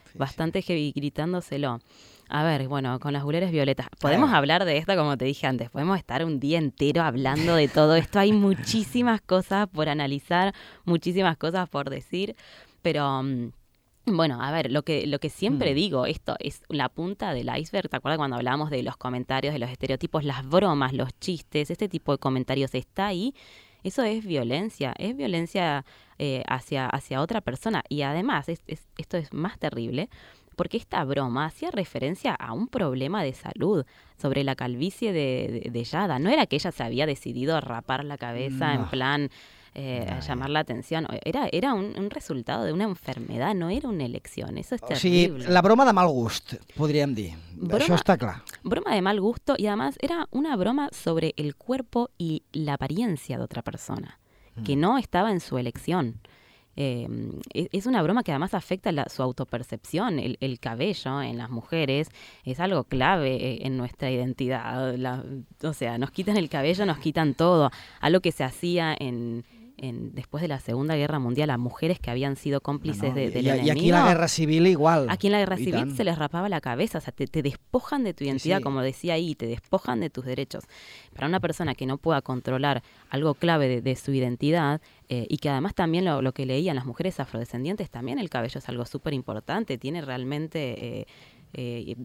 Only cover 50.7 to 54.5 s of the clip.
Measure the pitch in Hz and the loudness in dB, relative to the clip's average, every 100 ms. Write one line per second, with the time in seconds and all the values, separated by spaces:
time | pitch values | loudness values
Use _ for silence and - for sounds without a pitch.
50.7 | 269 285 - - 165 160 - 147 - - | 0 -2 -4 0 0 0 -2 -4 -6 -4
51.7 | 262 247 240 240 _ 165 156 - - 147 | -4 -2 -2 -2 _ -4 -4 -6 -4 -2
52.7 | 143 139 160 240 156 - 123 120 - - | -2 -2 -2 -2 -2 -4 -6 -4 -6 -8
53.7 | - - - - - _ _ _ | -10 -8 -8 -8 -16 _ _ _